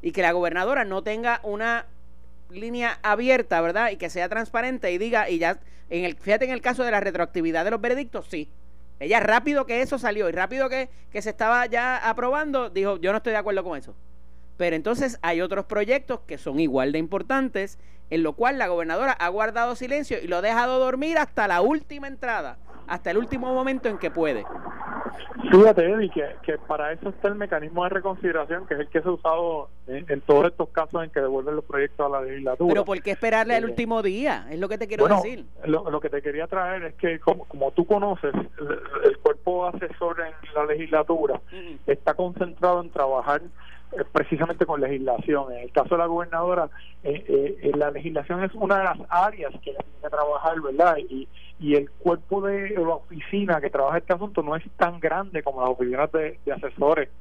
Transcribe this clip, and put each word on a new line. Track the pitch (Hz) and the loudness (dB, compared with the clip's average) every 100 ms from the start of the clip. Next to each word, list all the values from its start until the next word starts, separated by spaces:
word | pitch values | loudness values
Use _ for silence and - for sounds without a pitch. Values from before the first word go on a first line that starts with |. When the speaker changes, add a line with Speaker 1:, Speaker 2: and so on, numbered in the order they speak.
Speaker 1:
y | 170 | -2
que | 175 | 2
la | 175 | 2
gobernadora | 175 175 170 196 277 214 | 4 0 0 0 0 0
no | 190 | -2
tenga | 202 214 240 233 | -4 -2 0 0
una | 220 208 226 233 - - - - - - - | -2 -2 -2 -2 -4 -12 -12 -12 -12 -12 -12
línea | 180 226 240 233 - | -10 -6 -2 -2 0
abierta, | 214 208 247 262 - 165 | 0 2 6 4 6 2
¿verdad? | 165 185 233 | 4 2 0
Y | 196 | 0
que | 170 | -4
sea | 175 180 | -2 -2
transparente | 214 226 226 247 254 196 | -2 -2 -2 -2 -2 -2
y | 180 | 0
diga, | 226 226 165 | 2 2 2
y | 170 | 2
ya, | 165 190 - - - | 2 0 -8 -14 -6
en | 170 180 | -4 -2
el, | 160 | -4
fíjate, | 196 214 254 | 2 2 2
en | |
el | 254 | 0
caso | 247 247 | -2 0
de | 247 | 2
la | 208 | 2
retroactividad | 196 175 170 180 165 160 180 | 0 0 -2 0 0 2 0
de | |
los | 226 | 0
veredictos, | 233 254 262 208 - | 0 0 -2 -8 -8
sí. | 160 151 - - - - - | -8 -8 -12 -12 -12 -12 -8
Ella | 143 226 | 2 4
rápido | 208 226 262 294 262 | 6 4 4 0 0
que | 233 | 0
eso | 254 269 | 0 0
salió | 240 208 185 | 0 2 0
y | |
rápido | 165 196 262 262 | 2 -2 0 0
que, | 262 254 - - | 0 -4 -8 -8
que | 208 | -6
se | 208 | -6
estaba | 208 220 240 240 | 0 4 4 4
ya | 233 247 254 226 | 0 0 0 0
aprobando, | 226 247 285 311 269 240 | 0 0 0 0 0 -2
dijo, | 180 196 190 | 0 0 0
"Yo | 175 | 0
no | 214 | 0
estoy | 240 | 0
de | 214 | -2
acuerdo | 208 196 180 | 0 -2 -2
con | 147 | -8
eso". | 127 101 - - - - - - | -10 -14 -12 -12 -12 -12 -12 -2
Pero | 175 160 | 0 0
entonces | 175 240 269 233 | 0 0 -2 -2
hay | 165 170 | 0 0
otros | 180 196 196 | 0 -2 -2
proyectos | 208 208 269 262 247 | -2 2 0 0 -8
que | - 147 | -8 -8
son | - 139 | -4 0
igual | 160 131 131 | 2 4 2
de | 151 | 0
importantes, | 160 190 185 269 262 196 196 - - - - | -2 -4 0 0 0 -2 -4 -8 -12 -12 -4
en | 170 | 0
lo | 160 | 0
cual | 147 233 277 | 2 2 2
la | 202 | 0
gobernadora | 175 165 170 262 | 0 0 0 0
ha | 247 175 | 2 0
guardado | 196 214 220 233 233 | 2 0 2 0 -2
silencio | 247 285 294 247 | -2 -2 -2 -6
y | 170 | -2
lo | 175 | 0
ha | |
dejado | 208 226 240 254 | 2 2 2 2
dormir | 254 254 302 320 | 2 0 2 2
hasta | 285 - 208 | 2 2 2
la | 175 | 4
última | 208 302 - 294 277 | 4 2 -2 -10 -10
entrada, | 269 254 214 143 120 - - - | -6 -4 -2 -4 -10 -12 -12 -8
hasta | 175 180 | -4 0
el | 190 | 0
último | 240 262 254 | 0 -2 0
momento | 254 262 262 240 | 0 0 0 -2
en | 196 | -2
que | 175 | -2
puede. | 170 156 120 98 - - - - - - - - - - | 2 2 0 -4 -10 -10 -10 -8 -6 -8 -10 -12 -6 8
Speaker 2:
Fíjate, | 185 214 202 170 | 10 12 10 6
Eddie, | 214 202 | 4 2
que, | 170 147 - | 0 -4 -4
que | - 151 | -4 -4
para | - 151 147 | -2 -2 -2
eso | 165 196 | -4 -6
está | 190 202 | -2 -2
el | 202 | 0
mecanismo | 202 160 151 170 | -2 -2 -2 -2
de | 180 | -2
reconsideración, | 190 196 185 180 160 147 170 190 | -2 -4 -2 -2 -2 -2 -6 -4
que | |
es | 147 | -4
el | 147 | -2
que | 165 | -2
se | 165 | 0
ha | |
usado | 170 165 160 170 160 139 - - | 0 0 0 0 -2 -6 -12 -10
en, | 131 170 | -8 -4
en | 139 | -4
todos | - 143 170 | 6 8 8
estos | 170 160 | 2 -4
casos | - 160 175 | -2 -2 -2
en | 160 | -2
que | 156 | -2
devuelven | 135 135 135 151 | 0 0 -2 -4
los | |
proyectos | 147 139 143 - 143 | -2 -2 0 0 -2
a | |
la | 139 | 0
legislatura. | 131 135 131 127 175 | -4 -4 -4 2 4
Speaker 1:
Pero | 185 196 | 4 2
¿por | 190 | -2
qué | 202 | -2
esperarle | 196 226 220 220 233 | 0 2 2 4 2
al | |
Speaker 2:
Eh, | 226 | 0
Speaker 1:
último | - 226 226 | -2 0 0
día? | 202 196 285 143 104 | 0 0 -2 -2 -4
Es | 160 | -6
lo | 190 | -4
que | 214 | -4
te | 214 | -4
quiero | 214 | 2
Speaker 2:
bueno, | 165 202 | 6 6
Speaker 1:
decir. | 208 247 - - 156 | 2 -6 -12 -8 0
Speaker 2:
lo, | 156 160 | 0 0
lo | 151 | -4
que | 151 | -2
te | 143 | -4
quería | 147 143 165 | -4 -4 -4
traer | 190 180 185 | -2 -2 -4
es | 170 - | -8 -4
que, | 175 165 | -2 2
como, | - 180 - | 2 0 -4
como | 143 135 | -4 -2
tú | - 175 | 0 2
conoces, | 208 202 180 147 | 2 2 0 -2
el, | - 175 - - - - - 415 | -2 -4 -8 -6 -6 -6 4 4
el | - | 6
cuerpo | 453 440 - 180 180 | 2 2 -2 0 -2
asesor | 190 170 - 175 170 | -4 -8 -4 -4 -2
en | 160 160 - | -6 -8 -6
la | 151 151 | -2 0
legislatura | 151 160 156 151 165 143 127 | 0 2 2 4 2 2 0
Speaker 1:
Ujú. | - 185 175 143 - | -4 -12 -12 -8 0
Speaker 2:
está | 139 - | 2 2
concentrado | 151 180 180 180 175 180 180 | 0 -2 -2 -6 0 2 2
en | 170 | 0
trabajar, | - 135 131 139 147 175 - - - - | 0 2 2 2 0 -2 -14 -14 -14 -10
eh, | - - | -6 -2
precisamente | - - 147 165 170 165 | 0 2 2 2 2 0
con | 151 | 2
legislación. | 135 139 131 117 - 147 135 | 0 0 0 0 2 0 0
En | 120 | -8
el | 123 | -2
caso | - 139 175 | 0 2 2
de | |
la | 170 | 2
gobernadora, | 170 170 165 175 180 156 - - - | 0 -2 -2 2 2 0 -4 -12 -8
eh, | 143 147 143 | -4 -4 2
eh, | 139 139 - | 2 2 0
eh, | 143 147 | 0 2
la | 147 | 0
legislación | 139 156 156 139 175 | -2 -4 -4 -4 -2
es | 190 | -2
una | 220 196 196 | -2 2 2
de | |
las | 190 156 156 | 2 -2 0
áreas | 175 202 214 143 - | 2 2 0 -8 -8
que | - | -10
ella | 139 | -8
tiene | - - | -10 -8
que | 151 | -4
trabajar, | 147 147 143 156 165 | 0 0 2 0 -2
¿verdad? | 147 135 175 156 | -4 4 4 4
Y, | 131 135 131 - - - | -2 -8 -10 -12 -14 -6
y | 151 | 2
el | 147 139 | 2 2
cuerpo | - 175 170 - 190 | -2 0 0 0 -2
de | 196 196 196 | 0 -2 -2
la | 202 165 160 | 0 0 0
oficina | - 165 - 202 196 160 | -4 -12 -4 -2 2 2
que | 139 | 2
trabaja | 139 135 165 | 0 2 0
este | - | 0
asunto | 175 208 202 | 0 0 -2
no | 151 160 | -2 -4
es | - - | -6 0
tan | 170 175 | 0 0
grande | 160 170 196 160 | -2 0 -2 -4
como | 143 131 | -4 0
las | 127 | 0
oficinas | 123 123 127 151 | 2 0 2 2
de, | 160 156 - - | 2 -2 -4 -6
de | |
asesores | 135 139 - 143 160 139 - | -4 -6 2 4 4 0 -6